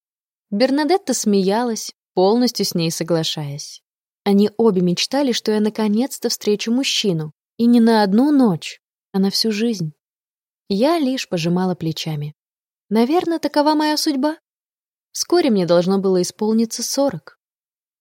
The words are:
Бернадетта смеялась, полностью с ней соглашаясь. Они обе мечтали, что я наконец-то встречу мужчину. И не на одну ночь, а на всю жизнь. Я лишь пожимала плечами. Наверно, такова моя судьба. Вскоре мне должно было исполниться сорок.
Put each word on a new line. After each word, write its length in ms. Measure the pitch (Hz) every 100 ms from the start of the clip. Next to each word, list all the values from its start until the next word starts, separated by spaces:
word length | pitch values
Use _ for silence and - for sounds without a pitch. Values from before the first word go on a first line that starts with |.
| _ _ _ _ _
Бернадетта 640 | 202 254 277 302 381 -
смеялась, 800 | 233 214 202 185 208 247 214 - - _
полностью 520 | - 185 233 247 - 202
с 80 |
ней 160 | 180 165
соглашаясь. 920 | - 165 170 160 - 147 143 - - _ _ _ _
Они 260 | - 196 208 -
обе 240 | 226 190
мечтали, 500 | 180 175 - 269 285
что 220 | 226 -
я 80 | 214
наконец-то 680 | 214 214 214 208 277 - 233
встречу 440 | - - 208 -
мужчину. 600 | 240 269 - 214 165 156 - _ -
И 100 | 233
не 140 | 240
на 220 | 226 220
одну 300 | 208 208 285
ночь, 480 | 294 240 165 - - _ _ _
а 60 | 196
на 120 | 196
всю 220 | - 226
жизнь. 400 | 208 233 208 156 - _ _ _ _ _ _ -
Я 300 | 196 269 339
лишь 300 | 262 262 -
пожимала 460 | 180 170 180 185
плечами. 600 | 175 165 156 165 151 147 - _ _ _ _ -
Наверно, 480 | 208 240 339 349 330
такова 360 | 294 294 294
моя 220 | 302 302 302
судьба. 420 | 320 277 294 320 _ _ _ _ _ _ _
Вскоре 380 | - - 349 311
мне 160 | 202 170
должно 320 | 175 175 196
было 220 | 190 185
исполниться 600 | 175 - 214 220 226 -
сорок. 560 | 226 - 277 165 - _ _ _ _ _ _ _